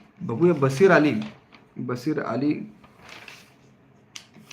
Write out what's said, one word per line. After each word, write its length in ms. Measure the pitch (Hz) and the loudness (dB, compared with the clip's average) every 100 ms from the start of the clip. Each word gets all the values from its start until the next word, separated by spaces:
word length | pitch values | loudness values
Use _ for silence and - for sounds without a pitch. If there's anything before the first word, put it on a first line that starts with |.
| - - | -20 -12
बघूया 340 | - 117 175 | -8 2 2
बसीर 360 | 151 135 135 190 | 4 0 4 6
अली, 220 | 160 151 107 107 - _ - _ - | 6 4 -2 -6 -14 _ -20 _ -12
बसीर 440 | 120 123 156 151 | -8 -6 -6 -6
अली 520 | - 123 147 - 107 - - - - - - - - _ _ _ _ _ _ - - - - | -6 -4 -2 -4 -8 -20 -20 -20 -20 -20 -20 -20 -20 _ _ _ _ _ _ -20 -20 -20 -20